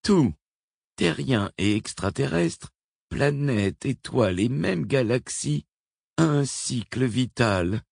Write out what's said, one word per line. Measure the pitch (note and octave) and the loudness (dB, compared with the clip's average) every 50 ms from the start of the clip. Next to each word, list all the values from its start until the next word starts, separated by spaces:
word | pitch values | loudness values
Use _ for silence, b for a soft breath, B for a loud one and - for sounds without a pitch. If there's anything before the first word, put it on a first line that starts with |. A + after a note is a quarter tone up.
Tout, | - - G3+ F3 C#3 F#2+ D#2 _ _ _ _ _ _ _ _ _ _ _ _ | 4 4 4 4 4 2 0 _ _ _ _ _ _ _ _ _ _ _ _
terrien | - G3 E3+ D3+ C#3 C#3+ - C3 G#2+ G2+ - _ | 0 0 0 0 -2 -2 0 0 0 0 -2 _
et | - F#2+ G#2 G#2 | 0 0 2 2
extraterrestre, | G#2+ - - - - - G2 - - C3+ C#3 D#3 E3+ F3 E3 - - - - _ _ _ _ _ _ _ _ | 0 -2 -6 -8 -4 -4 -4 -2 -2 -2 0 0 0 0 0 -2 -6 -16 -20 _ _ _ _ _ _ _ _
planètes, | - - C#3 C#3+ C#3+ C#3 C#3+ C#3+ B2 G#2 G2+ G2 - _ - | -4 0 0 0 0 0 -2 0 0 2 0 0 -2 _ -4
étoiles | C3+ B2 - - - - C3 A2+ F#2+ F2+ F2+ | -6 -6 -6 -8 -4 0 2 2 2 2 0
et | G#2 B2 | 0 0
même | C3+ D3 E3+ G3 F#3+ E3+ C#3+ | 0 -2 -2 0 0 -2 -2
galaxies, | G#2 C#3 C3+ B2 G#2+ B2 B2+ - - - - - - D3+ D3 - _ _ _ _ _ _ _ _ _ _ | 0 0 0 2 2 0 -2 -2 -6 -10 -6 -4 -4 -4 -4 -6 _ _ _ _ _ _ _ _ _ _
a | - D#3+ | 2 2
un | D#3+ D3 C#3+ C#3 | 4 4 2 0
cycle | C3 - - - - C3 A#2+ G#2 _ - B2+ C3 | -2 -4 -8 -6 -4 -4 -6 -6 _ -2 -2 -2
vital | B2 G2+ B2 B2+ A2+ _ - A#2+ A2 G2 F#2 F2 F2 G#2 A2 - _ | 0 0 -2 -2 -2 _ 0 2 2 4 2 0 0 -2 -4 -6 _